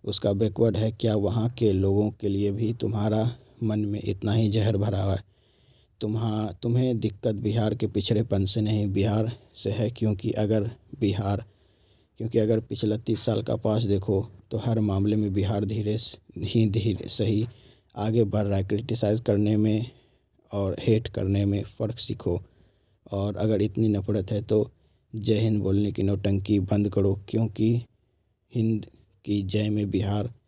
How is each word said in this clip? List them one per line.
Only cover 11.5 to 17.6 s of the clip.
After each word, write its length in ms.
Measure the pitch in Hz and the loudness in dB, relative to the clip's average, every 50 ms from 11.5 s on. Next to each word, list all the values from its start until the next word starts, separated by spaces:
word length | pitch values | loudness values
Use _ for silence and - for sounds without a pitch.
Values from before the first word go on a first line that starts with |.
| _ _ _ _ _ _ _ _ _ _ _ _ _ | _ _ _ _ _ _ _ _ _ _ _ _ _
क्योंकि 220 | - 113 113 117 117 | -8 -6 0 2 2
अगर 200 | 107 107 113 110 | 4 4 2 0
पिछला 380 | 110 - 117 - - 107 107 | 0 -4 -6 -2 0 0 0
तीस 220 | 107 - - 110 - | -2 -2 -4 -4 -2
साल 220 | - - 107 107 | 0 -2 -2 0
का 140 | - - - | 0 -2 -4
पास 280 | - - 113 107 110 120 | -2 0 0 0 2 2
देखो 440 | 98 101 98 98 - 101 95 - - - - _ _ | 2 0 0 0 0 0 0 -2 -4 -12 -20 _ _
तो 60 | - | -6
हर 220 | 107 104 120 113 110 | -4 -2 0 0 2
मामले 360 | 107 101 95 98 101 104 107 | 2 2 2 2 2 2 2
में 180 | 107 107 101 95 | 2 0 0 0
बिहार 320 | 101 92 95 113 101 104 | 0 0 0 0 -2 -2
धीरे 320 | 98 107 110 101 104 107 | -2 -4 -2 -2 -2 -2
स-, 220 | 110 - - - - _ - - | -2 -4 -8 -10 -14 _ -16 -10
ही 320 | 92 107 98 - 117 110 104 | -8 -6 0 2 2 2 4
धीरे 400 | 98 110 95 113 101 92 - - | 2 0 0 0 -2 -2 -6 -8
सही 380 | - - 107 110 104 104 117 120 - - | -4 -2 0 0 2 0 0 -2 -8 -20